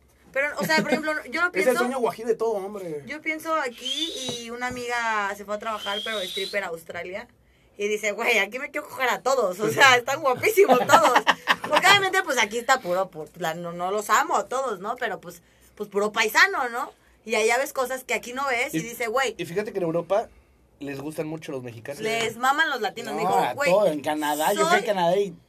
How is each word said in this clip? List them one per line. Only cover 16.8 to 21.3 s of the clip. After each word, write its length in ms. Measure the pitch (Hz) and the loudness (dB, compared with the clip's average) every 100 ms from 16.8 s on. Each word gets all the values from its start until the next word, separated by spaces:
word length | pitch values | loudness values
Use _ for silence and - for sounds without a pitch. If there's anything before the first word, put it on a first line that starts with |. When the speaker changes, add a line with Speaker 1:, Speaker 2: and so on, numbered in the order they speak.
| 330 - _ _ | -8 -12 _ _
Speaker 1:
Y 120 | 220 220 | -2 2
allá 200 | 220 240 | 4 2
ves 140 | 294 | 0
cosas 320 | - 247 262 | -2 -4 -4
que 80 | - | -4
aquí 180 | 214 233 | -4 -4
no 120 | 254 277 | -4 -2
ves 260 | 240 285 | -2 -2
y 40 | - | -4
Speaker 3:
Y 40 | |
Speaker 1:
dice, 240 | 233 - 233 | -6 -6 -2
"Güey". 280 | 247 254 - | 0 -2 -4
Speaker 3:
y 60 | 165 | -6
fíjate 260 | 180 214 | -6 -4
que 60 | 190 | -2
en 60 | |
Europa 440 | 170 170 170 202 - - _ _ _ _ | -2 -2 0 -2 -2 -10 _ _ _ _
les 220 | 139 139 | -10 -10
gustan 260 | 147 156 | -8 -8
mucho 260 | 156 | -8